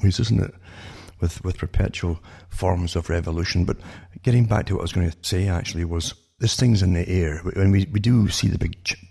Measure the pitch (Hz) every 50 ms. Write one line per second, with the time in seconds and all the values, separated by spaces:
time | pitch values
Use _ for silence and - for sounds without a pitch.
0 | - 98 92 - - 110 - - - - - - - - - - - - - -
1 | - - - - - 85 - - - 92 90 - - 85 - - 98 98 - -
2 | - 87 82 82 - - - - - - - - 95 92 92 87 87 82 - 90
3 | 82 - 85 85 82 82 82 85 90 - - 90 87 92 - - - - - -
4 | - - - - - 127 117 120 117 110 107 - - - 101 - - 82 - 92
5 | 87 82 - - - - 98 90 98 98 90 87 - - - 82 85 82 85 82
6 | 82 - - - _ _ _ - 117 110 - - 127 123 110 90 95 90 90 87
7 | 87 - 92 92 85 78 73 76 82 92 - 98 95 98 98 98 98 - - 104
8 | 101 120 123 120 104 95 - - - - - - 87 82 - - - - - -
9 | - -